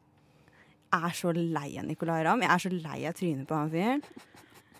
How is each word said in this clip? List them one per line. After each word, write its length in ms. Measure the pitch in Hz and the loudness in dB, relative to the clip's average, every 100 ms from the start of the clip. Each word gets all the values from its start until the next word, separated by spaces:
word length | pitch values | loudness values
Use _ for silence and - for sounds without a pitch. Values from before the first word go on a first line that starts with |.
| _ _ _ _ - - - _ - | _ _ _ _ -20 -20 -20 _ 0
er 160 | 175 170 | 0 2
så 220 | - 180 165 | 0 0 2
lei 420 | 170 156 143 170 | 0 0 -4 -8
av 40 | - | -6
Nicolay 380 | 156 165 165 | -4 -2 2
Ramm. 180 | 160 240 | 4 4
Jeg 80 | 180 | 4
er 120 | 180 185 | 4 2
så 20 | |
lei 340 | 180 160 135 143 | -4 -4 -6 -6
av 80 | |
trynet 320 | - 175 139 135 | -2 -2 -2 -2
på 100 | 156 | 0
han 140 | 151 | 0
fyren. 340 | 160 214 285 - - - - - - - - | 0 0 0 -4 -14 -20 -20 -20 -20 -20 -20